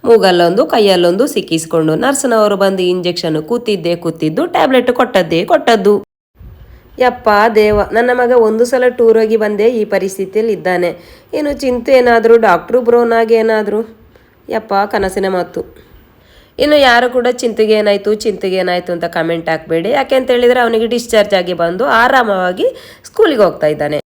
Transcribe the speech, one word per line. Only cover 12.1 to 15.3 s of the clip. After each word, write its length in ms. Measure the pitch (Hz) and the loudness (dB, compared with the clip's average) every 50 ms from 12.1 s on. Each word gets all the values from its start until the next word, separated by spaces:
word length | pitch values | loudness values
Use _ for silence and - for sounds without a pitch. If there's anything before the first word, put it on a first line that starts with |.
| 240 226 220 226 233 233 | 2 2 4 4 4 4
ಡಾಕ್ಟ್ರು 420 | 220 202 175 170 175 - 226 254 | 6 4 2 0 0 -2 -2 0
ಬ್ರೋನಾಗೆ 540 | 240 220 240 240 240 233 226 226 226 220 226 | 2 2 2 2 2 2 2 0 2 2 2
ಏನಾದ್ರು? 640 | 226 220 226 220 214 214 202 202 214 226 220 - _ - _ _ _ _ _ _ _ _ - | 2 2 0 0 -2 -2 -2 -4 -4 -6 -6 -12 _ -20 _ _ _ _ _ _ _ _ -8
ಯಪ್ಪ, 240 | 226 220 220 220 202 196 202 | -8 -8 -6 -2 -2 -2 -2
ಕನಸಿನ 420 | 208 - 262 233 190 185 202 190 | -2 -2 -4 -4 -2 -4 -4 -4
ಮಾತು. 480 | 190 | -2